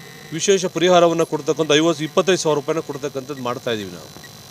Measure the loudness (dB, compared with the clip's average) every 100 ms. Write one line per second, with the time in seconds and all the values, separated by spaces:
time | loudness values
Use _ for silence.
0 | -14 -20 -12 -6 0 2 0 0 4 6
1 | 6 2 -2 -2 -2 -2 2 2 2 0
2 | -2 0 2 0 0 -2 -2 -6 -6 -8
3 | -8 -10 -10 -10 -6 -6 -4 -6 -6 -12
4 | -18 -20 -20 -20 -20